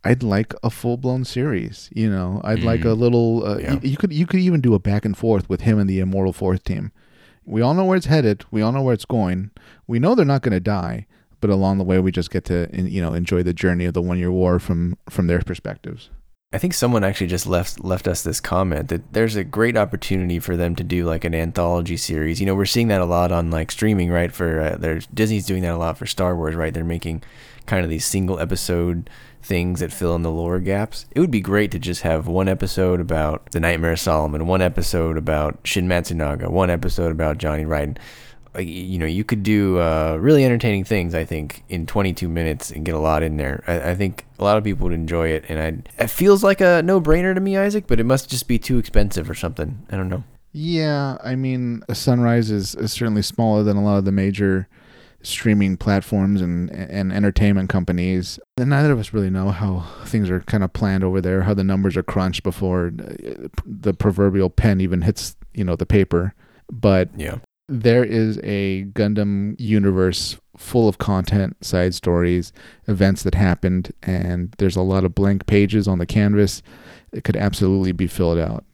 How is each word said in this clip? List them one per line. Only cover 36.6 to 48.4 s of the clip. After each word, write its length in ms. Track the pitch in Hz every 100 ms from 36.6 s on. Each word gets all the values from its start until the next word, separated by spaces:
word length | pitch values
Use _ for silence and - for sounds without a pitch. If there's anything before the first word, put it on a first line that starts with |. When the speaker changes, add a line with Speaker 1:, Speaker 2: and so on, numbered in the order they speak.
| 92
Speaker 2:
episode 400 | 85 82 - 85
about 260 | 80 78 76
Johnny 260 | 78 76
Raiden. 340 | 78 76 73 - - - - - - -
Like, 100 | 90
y-, 60 |
you 260 | 87 92 92
know, 80 | 80
you 180 | 90
could 200 | 107 110
do, 340 | 98 107 98 90
uh, 380 | 85 80 78 80
really 240 | 113 151
entertaining 400 | 131 120 117 101
things, 300 | 92 107 85
I 120 | 82 80
think, 380 | 80 73 - -
in 160 | 90 80
twenty-two 420 | 107 95 90 87
minutes 440 | 82 80 71 -
and 140 | - 80
get 100 | 80
a 40 |
lot 220 | 78 78
in 160 | 80 76
there. 260 | 69 69 -
I, 240 | 85 80
I 40 | 90
think 300 | 98 - - -
a 40 |
lot 140 | 101 107
of 60 |
people 220 | 104 90 87
would 80 | 82
enjoy 320 | 80 85 80
it, 160 | 78 -
and 120 | 80
I, 440 | 80 78 - -
it 60 | 117
feels 340 | - 185 196
like 160 | 202 196
a 220 | 185 170
no-brainer 520 | 165 190 151 165 180 185
to 60 |
me, 140 | 196 196
Isaac, 300 | 202 208 -
but 140 | 117
it 60 | 117
must 240 | 131 -
just 180 | 123